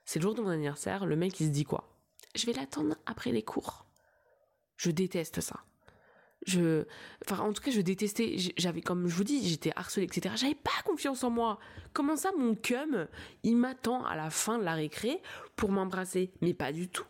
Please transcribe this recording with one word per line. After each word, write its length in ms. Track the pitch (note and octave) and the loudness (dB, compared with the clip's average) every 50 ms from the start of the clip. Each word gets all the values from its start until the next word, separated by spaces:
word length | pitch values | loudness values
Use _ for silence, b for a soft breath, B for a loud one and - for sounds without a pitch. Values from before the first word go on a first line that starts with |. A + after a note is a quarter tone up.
| B | B
C'est 120 | - - | -4 -2
le 60 | E3 E3 | 0 0
jour 100 | G3+ A3 | 0 0
de 80 | A#3+ | 0
mon 80 | A3 F#3+ | 0 0
anniversaire, 560 | E3+ D#3 D3 C#3+ D3 - - F#3+ F#3+ G3 G3 | 0 0 0 -2 -2 -4 -4 -4 -2 -2 0
le 100 | E3 D3+ | 2 2
mec, 240 | D#3 F3 G3 F#3+ - | 2 2 0 0 0
il 60 | D#3+ | 0
se 60 | D#3 | 2
dit 140 | C#3+ C#3+ D3+ | 2 2 0
quoi ? « 300 | - - - - - _ _ _ _ _ - - - - | 0 0 -4 -4 -8 _ _ _ _ _ -20 -20 -10 -6
Je 120 | - - | -4 -2
vais 60 | A#3 A#3+ | -2 -2
l'attendre 420 | C4 C#4 C4+ - D4 D4+ D4+ D#4 - - | -2 -4 -6 -4 -2 0 -2 -2 -2 -6
après 260 | - A3+ - - A#3+ | -10 -8 -6 -2 0
les 120 | - A3 A3 | 0 0 0
cours. » 420 | - - - - - - - - _ _ b b b b b b b b b b b b b b _ _ | -2 -4 -4 -4 -6 -8 -12 -14 _ _ b b b b b b b b b b b b b b _ _
Je 120 | - - F3 | -2 0 0
déteste 500 | D#3+ E3 F#3+ F3 - F3 D#3 - - E3+ | 2 2 2 2 0 -2 -2 -2 -4 -6
ça. 200 | - - - - - _ _ _ b b b b b b b b b b b b b | -6 -6 -6 -12 -16 _ _ _ b b b b b b b b b b b b b
Je, 380 | - F#3 F3+ E3+ E3 D#3+ D#3 - B B B B B B B B | 0 2 4 4 6 4 4 2 B B B B B B B B
enfin, 180 | - G3+ - - | -4 -2 0 0
en 80 | G#3+ G#3 | 0 -2
tout 80 | - | -2
cas, 80 | - C#4+ | 0 0
je 120 | B3+ G#3 | 2 2
détestais, 560 | F3+ F3+ F#3+ F#3 G#3+ G3+ - - A3+ A3+ - | 2 2 2 0 0 -2 0 0 0 0 0
j-, 160 | - F3+ F3+ - | 0 -2 -2 -2
j'avais, 240 | - F3 F3+ E3 E3+ | 0 0 0 0 -2
comme 260 | - - F3+ F3+ F3 | -2 -2 0 2 2
je 60 | F3 E3 | 2 2
vous 120 | F3+ G3+ | 2 2
dis, 220 | G#3 D4 C#4 G3+ | 2 2 2 2
j'étais 240 | F3 D#3+ - - D#3+ - | 2 0 0 0 -2 -2
harcelée, 300 | - F3+ - - G3+ F#3 | -2 -4 -4 -2 0 0
et 80 | E3+ - | 0 0
cetera. 220 | F3 - F#3+ G#3+ | -2 -2 -2 0
J'avais 200 | A3 B3+ C#4 D#4 | 0 0 0 0
pas 160 | - - - - - - | 0 -2 -2 -2 -2 0
confiance 380 | - E4+ - - C#4 C4+ B3 C4 | 0 0 0 0 -2 -2 0 0
en 60 | A#3+ | 0
moi. 300 | A#3 A#3 A#3 A3+ G3+ - B B B B B B B | 2 2 2 0 0 -2 B B B B B B B
Comment 220 | - C#4+ C#4+ D#4 | 0 2 2 2
ça, 160 | C#4 - F#4+ G4 | 2 0 0 2
mon 200 | D#4 B3+ A#3 A3 | 2 4 2 2
cum, 520 | - - - A#3+ B3 D4+ D#4+ C4+ F#3+ D#3 - B B B B B B - | 2 0 0 0 0 0 0 0 0 -2 -4 B B B B B B 2
il 140 | A3+ A#3 | 4 6
m'attend 480 | A#3+ A#3+ C4 B3+ - - A3+ B3 B3+ - | 6 6 4 0 -2 -2 0 0 0 0
à 100 | - - | -2 -2
la 140 | D#3 D#3 D#3+ | -2 -2 -2
fin 280 | D#3 - - - A#3+ | -2 -2 0 0 2
de 60 | A#3 G3+ | 2 2
la 100 | E3+ E3 | 2 0
récré 480 | D#3+ D#3 D3 - - - A#3 D#4 F#4+ B B B B B B B | 0 0 -2 -4 -4 -2 -2 -2 -2 B B B B B B B
pour 120 | - A3+ G3 | 0 2 2
m'embrasser ? 600 | G3 G3 F#3+ F#3 F#3 F#3+ F#3 - - F#3 F#3 F#3 - - | 4 2 2 0 -2 -4 -4 -2 0 0 0 0 -2 0
Mais 120 | - F3 - | 0 2 2
pas 180 | - D3 C3 | 2 0 -2
du 160 | D3+ E3 F3+ | 0 -2 -4
tout. 180 | F3+ - - - | -4 -4 -6 -8